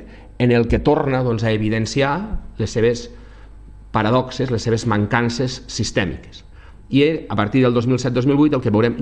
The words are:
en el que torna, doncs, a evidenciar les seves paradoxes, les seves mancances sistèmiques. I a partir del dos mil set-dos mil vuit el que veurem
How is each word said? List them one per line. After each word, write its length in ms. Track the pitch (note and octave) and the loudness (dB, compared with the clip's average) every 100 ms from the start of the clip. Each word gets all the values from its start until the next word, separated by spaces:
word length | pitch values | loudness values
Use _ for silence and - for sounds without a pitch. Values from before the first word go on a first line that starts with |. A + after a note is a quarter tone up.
| - - - - | -10 -20 -18 -2
en 140 | B2 A#2+ | 2 2
el 80 | A#2 | 2
que 80 | A#2+ | 2
torna, 400 | - D3 C#3 C3 | 2 2 2 0
doncs, 220 | B2+ A2 | 0 0
a 80 | A2+ | 0
evidenciar 640 | G#2+ G#2+ A2 A2 C#3 C#3 D#3+ G#3+ F3+ - - | 0 0 -2 -2 0 0 -2 -4 -6 -8 -6
les 160 | A2 | -4
seves 320 | - A2+ A#2 - - - - - - - - - | 2 2 0 -6 -16 -20 -20 -20 -20 -20 -20 -6
paradoxes, 560 | A2 G#2 B2+ B2+ - C3 | -2 2 2 0 -4 -4
les 140 | A2 | -2
seves 240 | A#2 A2+ A#2+ | 0 -2 0
mancances 720 | G#2 G#2 A#2+ A#2 A#2+ C3 - - | 0 0 0 0 -2 -4 -6 -10
sistèmiques. 720 | - G#2 B2+ F2+ - - - - - - - - | -6 -4 -2 -2 -6 -14 -20 -20 -20 -20 -20 -2
I 160 | C3+ D3+ D#3+ - | 2 2 0 -4
a 80 | G#2 | -2
partir 260 | G2+ C3+ | 0 2
del 140 | B2 A#2+ | 2 2
dos 100 | A#2 | 0
mil 140 | B2 | 0
set-dos 260 | B2+ B2 B2+ | 0 0 2
mil 100 | C#3+ | 4
vuit 120 | D3+ C#3+ | 4 2
el 40 | |
que 80 | A#2+ | 2
veurem 260 | G#2 A#2 A#2 | 2 2 0